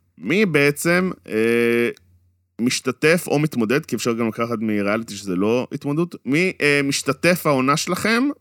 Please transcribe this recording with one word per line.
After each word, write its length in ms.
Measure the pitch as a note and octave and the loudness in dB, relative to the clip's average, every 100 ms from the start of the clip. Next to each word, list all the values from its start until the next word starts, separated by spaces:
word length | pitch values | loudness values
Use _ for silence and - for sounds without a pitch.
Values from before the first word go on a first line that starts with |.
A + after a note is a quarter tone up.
| _ _ | _ _
מי 280 | F#2 F#3 G3+ | -2 0 2
בעצם, 640 | D3 C#3+ D3 E3+ F3 F#3 - - | 4 2 2 0 2 0 -6 -4
אה, 600 | G#2+ A2+ A#2 A#2+ A#2 A#2+ - _ _ _ _ _ - | 0 2 2 2 2 0 -4 _ _ _ _ _ -2
משתתף 640 | B2 - C3 - D#3 F3 - | -2 0 -4 0 2 2 2
או 120 | D3 | 0
מתמודד, 480 | D3+ A#2+ G#2+ C#3+ - | 0 0 0 0 -2
כי 100 | A2+ | -4
אפשר 160 | B2 | -2
גם 160 | A2+ A2+ | -2 -2
לקחת 300 | A#2+ A#2 A#2 | -2 -4 -2
מריאליטי 540 | A2 G#2 G2+ A2+ A2+ | -2 0 0 -2 -4
שזה 220 | G2+ G2 F2+ | -10 -4 0
לא 300 | G#2 B2 - | 2 0 -2
התמודדות, 420 | - C#3+ D3+ F3 - | -6 -4 -2 -4 -6
מי, 280 | A#2 D3+ F#3 - | -2 0 0 0
אה, 200 | D3 C#3+ | 2 2
משתתף 600 | C#3 C3+ - - E3+ F3+ D#3 | 0 -2 -2 0 2 2 2
העונה 300 | C3+ C3 D3 | 2 2 0
שלכם, 480 | - F3+ G#3 A#3 C#4+ - | -2 -2 0 0 0 -4